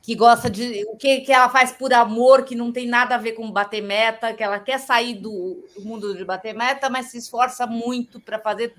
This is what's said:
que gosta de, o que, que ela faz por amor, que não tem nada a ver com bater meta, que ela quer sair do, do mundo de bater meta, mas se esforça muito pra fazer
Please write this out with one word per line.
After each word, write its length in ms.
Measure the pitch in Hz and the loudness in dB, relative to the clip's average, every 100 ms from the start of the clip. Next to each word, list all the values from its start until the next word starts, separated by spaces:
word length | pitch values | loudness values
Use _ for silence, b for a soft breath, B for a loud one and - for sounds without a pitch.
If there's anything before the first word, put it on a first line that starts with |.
que 140 | - 202 | -6 4
gosta 340 | 233 233 233 | 6 6 2
de, 340 | 196 247 208 214 | -4 -6 -6 -8
o 120 | 220 | -2
que, 240 | 269 269 | 0 0
que 100 | 269 | 4
ela 160 | 262 247 | 6 6
faz 240 | 262 254 | 4 2
por 220 | - - | 0 2
amor, 500 | 247 226 226 247 262 | 4 4 4 6 6
que 120 | 254 240 | 4 -6
não 160 | 240 | -6
tem 160 | 247 247 | -6 -2
nada 260 | 240 247 | 0 2
a 40 | 247 | 0
ver 140 | 226 | -4
com 180 | 226 220 | -8 -4
bater 320 | 196 202 214 | -2 -2 -4
meta, 500 | 208 202 226 226 233 | -2 0 0 0 -8
que 80 | 220 | -4
ela 180 | 214 202 | -4 -4
quer 200 | 202 262 | -4 -6
sair 340 | 262 240 240 | 0 0 0
do, 500 | 208 208 208 180 175 - 208 | -8 -10 -8 -8 -10 -16 -16
do 60 | 202 | -14
mundo 320 | 220 202 185 | -10 -8 -8
de 80 | 185 | -6
bater 300 | 185 220 220 | -6 -8 -2
meta, 340 | 247 269 269 | -2 0 -2
mas 220 | 254 247 | -4 -8
se 80 | 240 | -14
esforça 480 | - 240 254 247 240 | -10 -2 -2 0 -6
muito 520 | 233 240 247 240 - | -4 -4 -6 -8 -14
pra 200 | - 214 | -10 -6
fazer 340 | 214 202 233 | -4 -4 -6